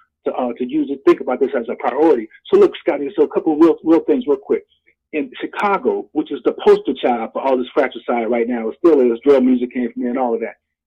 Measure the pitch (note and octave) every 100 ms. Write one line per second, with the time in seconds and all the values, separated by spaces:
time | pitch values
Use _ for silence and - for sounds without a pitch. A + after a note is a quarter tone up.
0 | _ _ C#3 - B2 A#2 B2 D#3 C3+ C3+
1 | F3 - C3 B2+ B2+ C3 A#2 - B2+ C3
2 | E3 B2 - - - G3 G3 - - C#3+
3 | C#3 D#3+ C#3 F#3 E3 D3+ E3 D3+ D#3+ D#3+
4 | D#3+ C3+ C3+ C#3 - B2 _ _ _ _
5 | _ D3+ C3 - D#3+ - G3+ F#3+ B2 G2+
6 | - D3+ - C#3+ D3 - G#3+ G3+ D3 B2+
7 | C3+ A#2 A2+ B2 C3+ B2+ - D#3 B2+ A#2
8 | - A#2+ A2 A#2+ A#2 A#2+ A2 - E3+ C#3+
9 | B2 A#2 C#3+ C3+ C3 B2 B2 B2+ A#2 B2+
10 | B2 C3 B2 A2+ A2+ - _ _